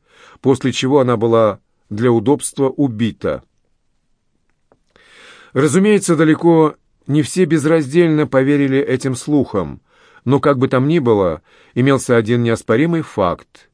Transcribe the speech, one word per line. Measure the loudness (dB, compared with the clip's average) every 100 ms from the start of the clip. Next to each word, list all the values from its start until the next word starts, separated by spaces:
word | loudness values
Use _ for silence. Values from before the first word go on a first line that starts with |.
| _ _ -20 -4
после | 0 0 -2
чего | -2 0 2
она | 2 0
была | 2 2 2 -2 _ _ _
для | -2 0
удобства | 2 2 -2 -4 -4 -4
убита. | -2 -4 -2 -4 -4 -6 -8 -12 _ _ _ _ _ _ _ _ _ _ _ _ _ _ _ _ -20 -20 -20 -8
Разумеется, | -2 0 2 2 2 0 0
далеко | 2 2 2 2 2 -4 _ _ -4
не | -2
все | -2 -2 0
безраздельно | 0 0 0 0 0 2 2 0
поверили | 0 0 0 0 -2
этим | -2 -4 -4 -6
слухам, | -2 0 0 -4 -6 -10 _ _ _ _
но, | -2 0
как | 0 0
бы | 0
там | 0 0
ни | 0
было, | 2 2 0 -4 _ _ _
имелся | -2 0 0 2 0
один | 0 0
неоспоримый | 0 -2 -2 0 0 -2
факт | -6 -4 -4 -4 -12 -20 _